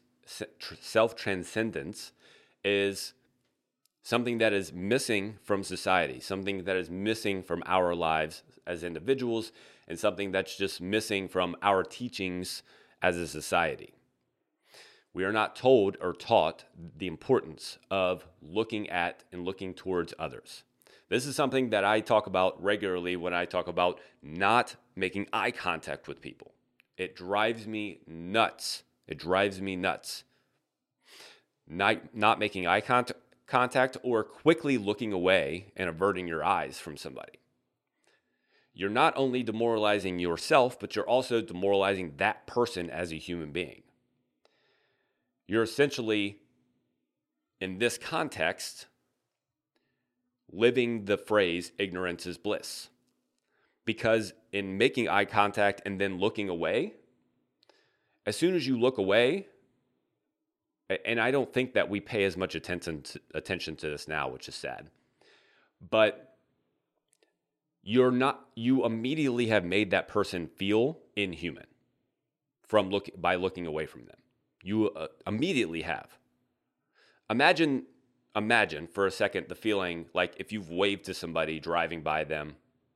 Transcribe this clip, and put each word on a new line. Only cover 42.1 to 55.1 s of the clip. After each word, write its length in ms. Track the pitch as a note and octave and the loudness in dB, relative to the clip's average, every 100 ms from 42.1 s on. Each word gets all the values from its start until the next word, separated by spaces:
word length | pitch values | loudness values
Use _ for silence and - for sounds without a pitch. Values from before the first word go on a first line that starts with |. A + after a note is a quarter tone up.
| C#2+ | 0
that 280 | G2 - - | 0 0 -4
person 420 | A#2+ A#2 F2+ E2+ | 0 0 -2 -6
as 220 | D2 F2 | -6 -6
a 60 | D#2+ | -8
human 340 | - F2 D2+ | -8 -8 -6
being. 320 | D2+ D#2 - _ _ _ _ _ _ _ _ _ _ _ _ _ _ _ _ - | -6 -8 -10 _ _ _ _ _ _ _ _ _ _ _ _ _ _ _ _ -2
You're 160 | G#2+ | 0
essentially, 760 | A2 - C#3+ C3+ A2 G#2+ G2+ G2+ _ _ _ _ _ _ _ _ _ _ _ - | 0 2 2 2 0 0 0 -6 _ _ _ _ _ _ _ _ _ _ _ -10
in 180 | F#2 F#2 | -8 0
this 200 | A#2 - | 0 0
context, 880 | - E3 D#3 - D#2+ G2 - - - _ _ _ _ _ _ _ _ _ _ _ _ _ _ _ _ | -6 -4 -4 -2 -2 -2 -10 -14 -20 _ _ _ _ _ _ _ _ _ _ _ _ _ _ _ _
living 540 | F2+ A#2+ B2 A#2+ A#2 G2+ | 2 4 4 0 -2 -2
the 100 | G2+ | -2
phrase, 560 | - G#2+ F#2 E2+ F2 - | 2 4 4 0 -4 -4
"Ignorance 480 | G2 F2+ F2+ F2 F2+ | -4 -2 -4 -4 -8
is 120 | E2 | -8
bliss." 500 | G2+ G2 - - - _ _ _ _ _ _ _ _ _ | -4 -4 -6 -14 -16 _ _ _ _ _ _ _ _ _
Because 480 | - A2 A2+ A2+ G2+ - _ | -6 -2 4 2 2 -10 _
in 260 | G2 G2 F#2+ | -4 -4 2
making 300 | C3 B2+ | 2 2
eye 160 | G#2 | 2